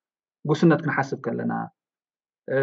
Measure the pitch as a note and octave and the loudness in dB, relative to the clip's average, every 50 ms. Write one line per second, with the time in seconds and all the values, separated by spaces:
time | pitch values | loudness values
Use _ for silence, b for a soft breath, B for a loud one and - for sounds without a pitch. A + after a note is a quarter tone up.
0 | _ _ _ _ _ _ _ _ - C#3+ D3+ - - E3+ D#3 - - D3 C3+ - | _ _ _ _ _ _ _ _ -2 -2 0 4 6 4 4 4 2 -2 -2 -2
1 | C3+ C3+ C#3 B2+ - A#2+ A#2+ A#2+ A#2+ A#2+ A2+ A2+ A2+ A2+ _ _ _ _ _ _ | -4 -4 -6 -8 -6 -6 -4 -4 -4 -4 -4 -6 -8 -10 _ _ _ _ _ _
2 | _ _ _ _ _ _ _ _ - - C3+ C3+ | _ _ _ _ _ _ _ _ -8 -4 -2 0